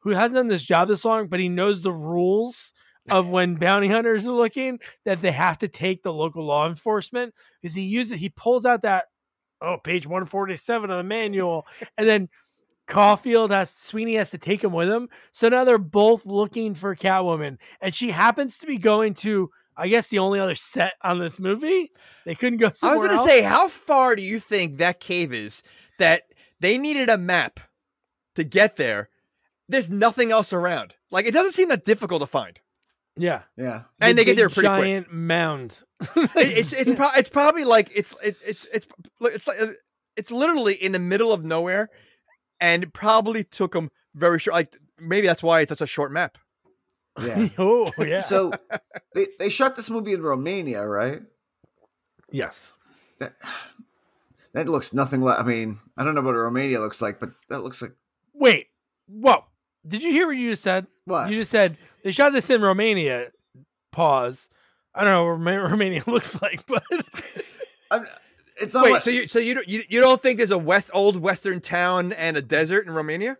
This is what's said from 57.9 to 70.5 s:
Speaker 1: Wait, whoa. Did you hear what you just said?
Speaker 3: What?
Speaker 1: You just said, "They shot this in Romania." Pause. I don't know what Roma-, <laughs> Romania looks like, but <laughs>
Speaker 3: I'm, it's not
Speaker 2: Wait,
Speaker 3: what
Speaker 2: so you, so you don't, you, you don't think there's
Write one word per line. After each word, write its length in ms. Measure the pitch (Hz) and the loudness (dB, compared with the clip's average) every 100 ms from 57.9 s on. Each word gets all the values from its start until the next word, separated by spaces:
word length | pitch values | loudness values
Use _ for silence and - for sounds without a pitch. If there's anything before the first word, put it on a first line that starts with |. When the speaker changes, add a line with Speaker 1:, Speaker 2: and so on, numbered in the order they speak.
| _ _ _ _ | _ _ _ _
Speaker 1:
Wait, 340 | 285 269 165 - _ _ _ _ | 2 4 4 -2 _ _ _ _
whoa. 380 | 208 254 220 - _ _ _ 160 | 0 2 2 0 _ _ _ -10
Did 160 | 208 | -6
you 80 | 320 | 0
hear 140 | 302 349 | 0 0
what 100 | 269 | -2
you 140 | 240 | -4
just 120 | 214 | -4
said? 240 | 202 185 185 _ | -2 -2 -4 _
Speaker 3:
What? 240 | - 175 139 | -6 -4 -2
Speaker 1:
You 60 | 214 | -4
just 120 | 214 | -2
said, 260 | 226 190 160 _ _ | 2 2 0 _ _
"They 80 | 196 | -8
shot 200 | 185 285 | 2 4
this 160 | 277 240 | 4 2
in 120 | 247 | 2
Romania." 680 | 208 190 220 202 151 123 120 _ _ 131 135 _ _ | 4 2 2 0 0 -2 -6 _ _ _ _ _ _
Pause. 580 | - 165 135 123 131 - _ _ _ _ | 0 2 2 0 -6 -18 _ _ _ _
I 80 | - | 0
don't 80 | 202 | 2
know 120 | 185 | 4
what 60 | 170 | 2
Roma-, 320 | 165 165 196 | 0 -2 -2
<laughs> 80 | 185 | 0
Romania 320 | 214 196 170 - | 0 0 -2 0
looks 340 | 233 - - | -2 -2 -6
like, 240 | 202 170 - | -6 -6 -4
but 180 | 247 - 349 - - - - | -6 -4 -6 -6 -12 -18 -16
<laughs> 540 | - - - _ _ | -18 -16 -18 _ _
Speaker 3:
I'm, 160 | 220 220 - _ _ _ - | -6 -6 -20 _ _ _ -10
it's 140 | 208 | -4
not 100 | 254 | 4
Speaker 2:
Wait, 60 | 254 | 6
Speaker 3:
what 100 | 220 | 6
Speaker 2:
so 80 | 233 | 2
you, 160 | 240 190 | -2 0
so 120 | 233 | 0
you 140 | 233 | 0
don't, 140 | 254 180 | -2 -4
you, 140 | 208 214 | -8 -2
you 120 | 220 | 4
don't 220 | 254 254 | 6 6
think 140 | 262 233 | 2 2
there's 120 | 220 | 2